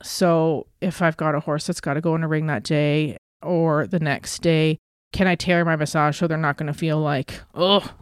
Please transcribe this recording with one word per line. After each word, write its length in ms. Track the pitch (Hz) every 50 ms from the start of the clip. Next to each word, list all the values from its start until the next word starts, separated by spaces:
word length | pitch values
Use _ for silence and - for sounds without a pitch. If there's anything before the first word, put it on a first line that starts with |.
| -
So 640 | - - - 190 175 165 160 160 165 151 - - _ _ -
if 200 | 175 190 - -
I've 160 | 175 165 160
got 180 | - 160 156 147
a 40 | 143
horse 280 | - 160 147 156 -
that's 120 | - 175 -
gotta 220 | - 156 143 151
go 140 | 170 165 160
in 80 | 165 165
a 40 |
ring 200 | 156 156 151 156
that 160 | 156 143 104 -
day 540 | - 156 147 147 147 147 156 156 139 - - _ _ _ _
or 460 | - - 180 165 165 165 147 151 190
the 120 | 185 190 165
next 420 | 156 147 135 - - - - -
day, 360 | - 170 160 156 160 160 151 - _ _ _ _ _ _ -
can 140 | - 185
I 80 | 185 175
tailor 300 | - - 180 175 170 170
my 100 | 165 160
massage 420 | 151 151 - - 156 147 151 143
so 100 | - 180
they're 100 | 160 160
not 200 | 156 156 143 139
gonna 160 | - 156 147 147
feel 260 | - 170 160 151 156
like, 400 | 156 147 143 135 139 - - - - - -
"Oh, 380 | - 269 294 302 - - - - -